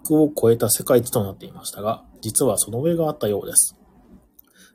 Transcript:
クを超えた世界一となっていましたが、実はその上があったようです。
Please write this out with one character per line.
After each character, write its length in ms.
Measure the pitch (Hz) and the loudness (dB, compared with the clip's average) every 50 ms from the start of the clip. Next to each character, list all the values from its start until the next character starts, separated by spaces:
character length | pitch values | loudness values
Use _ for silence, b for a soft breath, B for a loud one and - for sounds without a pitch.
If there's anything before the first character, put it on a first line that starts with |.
| - | -2
ク 160 | - 156 151 | 2 4 4
を 80 | 156 147 | 4 4
超 220 | 147 - - 113 | 2 2 2 4
え 60 | 117 | 4
た 120 | 117 123 107 | 4 2 0
世 140 | - - - | 0 -2 2
界 160 | - 127 123 | 2 2 2
一 100 | 120 - | 2 2
と 140 | - 123 101 | -2 -2 -2
な 80 | 98 | -4
っ 60 | 98 | -6
て 80 | - - | -12 -16
い 80 | 98 - | -20 -18
ま 100 | 87 - | -16 -14
し 80 | - | -14
た 100 | - - | -12 -8
が、 220 | 101 107 113 - - - - - | -6 -6 -6 -6 -10 -18 -18 -12
実 240 | - 110 107 - 143 | -10 -4 -2 0 0
は 120 | 123 101 | 2 0
そ 120 | 87 - - | 0 -2 -4
の 120 | 107 120 | -4 -2
上 160 | 143 170 175 | -2 0 0
が 80 | 165 160 | 0 -2
あ 60 | 151 | -2
っ 60 | 147 | -4
た 120 | - - 107 | -4 -2 -2
よ 100 | 104 95 | -2 -2
う 60 | - | -4
で 80 | - - | -2 0
す。 220 | - - - - _ _ _ _ _ _ _ - - _ _ _ b b b b b b b b | 0 0 0 -4 _ _ _ _ _ _ _ -20 -20 _ _ _ b b b b b b b b